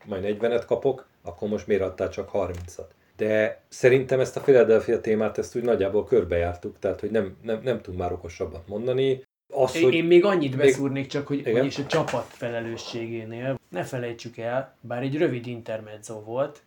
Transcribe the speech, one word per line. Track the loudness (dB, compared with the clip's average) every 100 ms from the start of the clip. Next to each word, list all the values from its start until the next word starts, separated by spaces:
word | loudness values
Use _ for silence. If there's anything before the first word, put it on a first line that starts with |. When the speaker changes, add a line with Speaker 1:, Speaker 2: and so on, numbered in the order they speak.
Speaker 1:
majd | -10 -6
negyvenet | -4 -2 0 0
kapok, | 0 0 0 -2 -8 _
akkor | -14 -8 -4
most | -4 0
miért | 2
adtál | 0 -2 -4
csak | -4 -4
harmincat? | -2 -2 -4 -10 -14 -16 _ _ -4
De | 0 2 2 -2 _
szerintem | 4 6 6 2 0
ezt | 0 -2
a |
Philadelphia | 6 6 8 6 4 -2
témát, | 0 0 0 -4
ezt | -6 -4
úgy |
nagyjából | 0 2 2 0
körbejártuk, | 2 2 2 0 -2 -4 -12 -6
tehát, | -4 -4
hogy | -2
nem, | -2 -2 -6
nem, | -6 -4
nem | -2 -4
tudunk | -4 -4
már | -4
okosabbat | -4 -8 -8 -8 -8 -10
mondani. | -6 -2 0 0 0 -6 _ -8
Az, | 0 2 4
Speaker 2:
Én, |
Speaker 1:
hogy | 4
Speaker 2:
én | 4
még | 8 8
annyit | 8 2 0 4
Speaker 1:
még | 4
Speaker 2:
beszúrnék | 4 0 -2 -4
csak, | -6 -4
hogy, | -4
Speaker 1:
Igen. | 0
Speaker 2:
hogy | 2
és | 0 -2
a | -2
csapat | 0 0 -4
felelősségénél. | -6 -10 -6 -6 -6 -8 -10 -8 -8 -8 -10 -8 -6 -6 -8
Ne | -8
felejtsük | -6 -6 -6 -8 -12 -8
el, | -4 -4 -6 _
bár | -8 -4
egy | -2 0
rövid | 0 0 -8
intermezzo | -10 -8 -10 -10 -16 -14 -12
volt | -6 -4 -4 -6